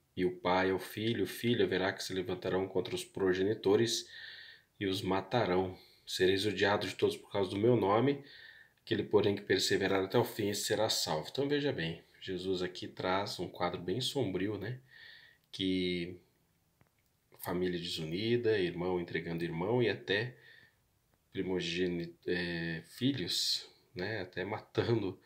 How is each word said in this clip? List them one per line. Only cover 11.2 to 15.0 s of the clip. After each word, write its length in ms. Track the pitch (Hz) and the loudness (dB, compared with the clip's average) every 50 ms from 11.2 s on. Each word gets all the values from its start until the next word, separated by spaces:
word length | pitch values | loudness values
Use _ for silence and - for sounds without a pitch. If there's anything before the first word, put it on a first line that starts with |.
| 78 - | -4 -4
Então 180 | - 135 143 143 | -4 -2 -2 0
veja 220 | 147 143 143 143 | 0 0 0 -2
bem, 320 | - - 82 - - - - _ _ - | -2 -2 -4 -4 -6 -8 -14 _ _ -14
Jesus 420 | - 98 92 87 90 95 95 87 | -10 -8 -6 -4 -2 -2 0 0
aqui 260 | 90 90 - - - - | -2 -4 -6 -8 -12 -10
traz 500 | - - 92 92 92 98 104 - - - | -8 -4 -2 0 0 0 0 -2 -4 -6
um 100 | 87 80 | -6 -6
quadro 320 | - - 90 87 78 71 | -4 -2 -2 -2 -2 -4
bem 200 | 85 90 98 127 | -4 -4 -2 -2
sombrio, 580 | 127 - - 139 117 95 92 90 95 107 107 95 | -2 -2 0 0 0 0 0 -2 -2 -2 -4 -4
né? 220 | 95 113 127 - - _ - - | -6 -6 -8 -10 -12 _ -20 -20